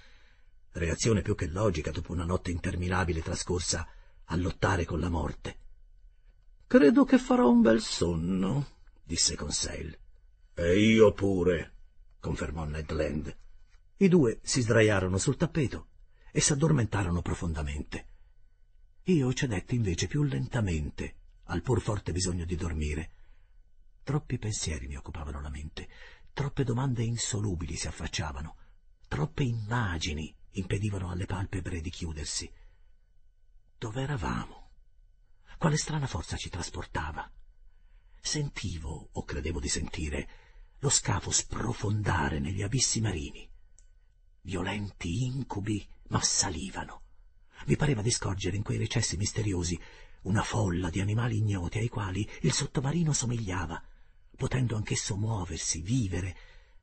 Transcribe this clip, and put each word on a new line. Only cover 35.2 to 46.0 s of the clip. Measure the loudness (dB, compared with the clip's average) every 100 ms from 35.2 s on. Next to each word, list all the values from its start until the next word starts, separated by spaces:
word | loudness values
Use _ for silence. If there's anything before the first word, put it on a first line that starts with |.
| -20 -20 -18 -2
Quale | 2 2
strana | 0 -2 -2
forza | -4 -6 -8
ci | -6
trasportava? | -8 -8 -8 -6 -6 -4 -6 -10 -14 -20 -20 -20 -20 -20 -20 -20 -12
Sentivo, | -4 -2 -4 -4 -6 -6 -6 -8 -8
o | -10
credevo | -6 -4 -4 -2
di | -2
sentire, | -2 -4 -4 -4 -4 -6 -12 -20 -20 -20 -4
lo | 2
scafo | 2 2 -2 0
sprofondare | 0 0 -2 -2 -2 -2 0 2 2 0 0
negli | -2 -2
abissi | -2 0 2 2
marini. | 0 -2 -6 -10 -18 -20 -20 -20 -20 -20 -20 _ -20 -18
Violenti | -8 -4 -4 -4 -6 -6 -4 -2 -2
incubi | -2 -6 -4 -2 -4 -4 -16